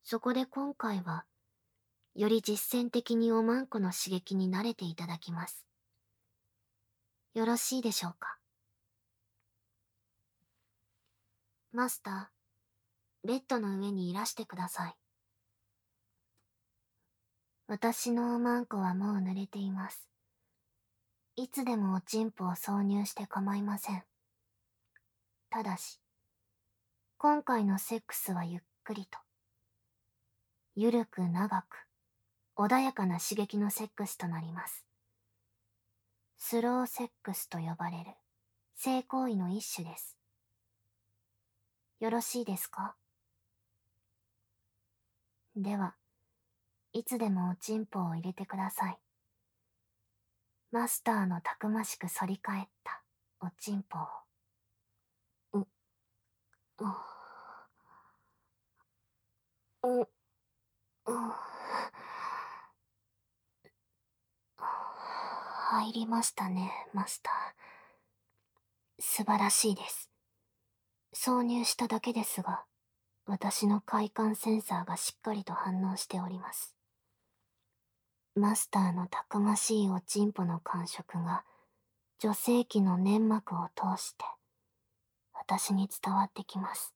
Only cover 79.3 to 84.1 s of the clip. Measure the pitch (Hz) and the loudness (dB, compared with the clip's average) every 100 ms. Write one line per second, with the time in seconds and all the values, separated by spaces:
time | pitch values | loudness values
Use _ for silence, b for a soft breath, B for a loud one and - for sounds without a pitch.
79.3 | 208 202 208 - 220 196 185 - 208 208 | 2 4 4 4 4 4 2 0 2 2
80.3 | 208 175 170 - 175 175 - - 175 170 | 4 0 0 -2 -4 -4 -8 -6 -4 0
81.3 | - b b b b b _ _ _ 220 | -2 b b b b b _ _ _ 0
82.3 | 202 - 240 240 214 190 180 190 214 220 | 2 4 4 6 4 6 6 6 6 6
83.3 | 214 - 170 175 - 190 185 - | 4 0 -4 -4 -2 -2 0 -4